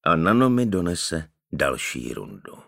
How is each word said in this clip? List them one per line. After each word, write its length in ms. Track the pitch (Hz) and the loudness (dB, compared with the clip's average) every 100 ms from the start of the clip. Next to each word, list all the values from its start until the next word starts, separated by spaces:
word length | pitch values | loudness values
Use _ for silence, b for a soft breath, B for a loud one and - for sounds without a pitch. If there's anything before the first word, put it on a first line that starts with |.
a 120 | - 82 | 4 4
Nano 340 | 85 117 131 | 4 4 4
mi 160 | 123 117 | 4 2
donese 640 | 95 87 87 - 82 78 _ _ | 0 0 -2 -4 -6 -8 _ _
další 600 | 73 69 60 - 64 60 | -2 -2 -2 -6 -8 -8
rundu. 400 | 57 50 50 - - | -10 -12 -16 -18 -20